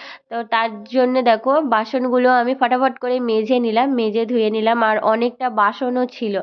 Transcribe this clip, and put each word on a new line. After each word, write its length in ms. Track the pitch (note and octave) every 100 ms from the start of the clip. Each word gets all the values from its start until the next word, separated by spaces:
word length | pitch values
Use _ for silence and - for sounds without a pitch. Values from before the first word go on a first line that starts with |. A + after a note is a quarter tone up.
| - - -
তো 120 | A#3
তার 420 | A3 A3+ A3+ G#3
জন্যে 380 | G#3 B3+ B3+ B3+
দেখো 380 | A#3+ A3+ B3+ D4
বাসনগুলো 680 | C#4+ A3 A3 C4 B3+ B3 B3
আমি 240 | B3+ A#3+
ফটাফট 440 | C4+ A#3+ B3+ C4 B3
করে 220 | B3 B3+
মেজে 380 | A#3+ A3 G#3+ B3
নিলাম, 360 | A#3 A3 C#4
মেজে 320 | B3 A3 G#3+ A3+
ধুয়ে 240 | A#3+ G#3+
নিলাম। 320 | A3 A3 A#3
আর 160 | A3 G#3+
অনেকটা 520 | - A3+ A#3+ A#3+ B3+
বাসনও 560 | G#3+ G#3 A#3 B3 B3+ B3
ছিল, 340 | - A3 F#3+